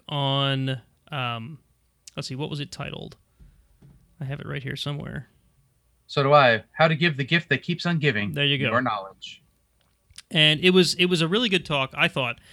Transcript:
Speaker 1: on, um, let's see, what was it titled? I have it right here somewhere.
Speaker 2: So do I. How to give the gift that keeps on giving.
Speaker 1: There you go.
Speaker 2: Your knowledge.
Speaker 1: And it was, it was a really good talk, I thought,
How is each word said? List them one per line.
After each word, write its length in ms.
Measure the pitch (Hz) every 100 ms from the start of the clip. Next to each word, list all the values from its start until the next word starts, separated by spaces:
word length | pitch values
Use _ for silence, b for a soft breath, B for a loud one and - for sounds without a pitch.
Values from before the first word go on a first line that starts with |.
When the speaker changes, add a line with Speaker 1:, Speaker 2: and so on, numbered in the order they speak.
| -
Speaker 1:
on, 720 | 147 139 139 139 135 131 135 - _ _
um, 480 | 147 123 117 113 151 _ _ _ _ - -
let's 120 | 139
see, 80 | 131
what 140 | 151
was 100 | 143
it 120 | 143
titled? 460 | - - - - - _ _ - _ _ _ - - _ _
I 60 | 135
have 140 | 143
it 80 | -
right 160 | 143
here 120 | 127 135
somewhere. 520 | 143 147 - - 120 _ _ _ _ _ _ _ _
Speaker 2:
So 160 | -
do 100 | 139
I. 300 | 147 131 113 -
How 160 | - 160
to 80 | 156
give 220 | 170 135
the 60 |
gift 260 | 139 170 -
that 120 | 131
keeps 240 | - 165 175
on 140 | 165
giving. 340 | 143 107 104
Speaker 1:
There 120 | 147 143
you 120 | 139
go. 140 | 131
Speaker 2:
Your 100 | 113
knowledge. 600 | 127 107 95 92 - - _ _ _ _ _ _ _ - -
Speaker 1:
And 280 | 165 151 151
it 100 | 180
was, 240 | 185 175 -
it 100 | 180
was 160 | 180
a 60 | 160
really 220 | 208 240
good 160 | 185 -
talk, 240 | 147 131 143
I 120 | 170
thought, 320 | - 123 117 B